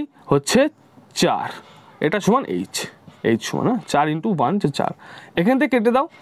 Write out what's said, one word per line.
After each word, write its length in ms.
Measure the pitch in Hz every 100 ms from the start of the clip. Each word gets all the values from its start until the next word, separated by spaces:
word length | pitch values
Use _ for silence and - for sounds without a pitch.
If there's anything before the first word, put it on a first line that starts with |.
| 294 _ -
হচ্ছে 300 | 143 - - 302 - _ - - -
চার, 280 | 170 98 - - - - - - 151
এটা 120 | 208 185
সমান 180 | 254 - 90
এইচ, 180 | 95 - - - - - -
এইচ 100 | 113 -
সমান, 160 | - 175
হ্যাঁ, 120 | 240 -
চার 140 | 143 151
ইন্টু 140 | 160 220 165
ওয়ান 140 | 127
হচ্ছে 160 | 202 151 -
চার। 140 | - - - - - -
এখান 140 | 185 262
থেকে 100 | 285
কেটে 180 | 254 220 247
দাও, 100 | 330 -